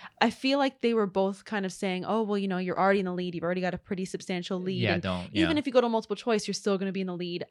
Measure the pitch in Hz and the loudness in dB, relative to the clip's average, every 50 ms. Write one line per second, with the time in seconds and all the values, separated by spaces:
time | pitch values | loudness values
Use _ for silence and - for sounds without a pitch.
0 | - - _ - - 240 - - - 262 269 285 269 269 - - - 233 233 220 | -20 -8 _ 2 2 2 2 0 0 2 4 4 2 2 0 0 0 2 4 2
1 | 208 185 180 196 196 196 202 - - - 220 202 196 185 - - 208 190 185 185 | 2 2 2 2 2 2 0 -4 -8 -6 -4 -4 -4 -4 -4 -4 -4 -2 -2 -2
2 | - - 202 226 226 202 208 202 196 196 185 180 185 180 - - 185 196 196 202 | -2 0 0 0 0 0 0 0 0 0 -2 -2 -2 -2 0 4 4 6 6 4
3 | 185 180 180 180 180 180 165 165 160 175 180 185 180 180 180 175 - - 208 180 | 2 0 -2 -2 -4 -4 -4 -2 -2 0 0 0 -2 -2 -4 -4 -6 -6 -6 -4
4 | 190 - - - - - 185 175 175 - 196 180 180 185 - 123 117 104 95 92 | -4 -6 -6 -8 -6 -4 -4 -4 -4 -4 -4 -4 -2 -2 -2 0 2 2 2 2
5 | 95 95 90 90 90 - - - - - 320 294 - 277 226 247 233 233 226 220 | 0 -2 -2 -2 -4 -4 0 2 2 2 2 0 0 2 4 4 4 4 2 -2
6 | 220 - 208 - - 247 226 208 - 208 190 - - 208 196 185 196 196 180 196 | -2 -4 -6 -4 -2 0 0 0 0 -2 -6 -4 -2 0 0 0 -2 -2 -4 -4
7 | 190 185 175 170 180 175 175 175 - - | -4 -4 -6 -6 -6 -4 -4 -6 -6 -8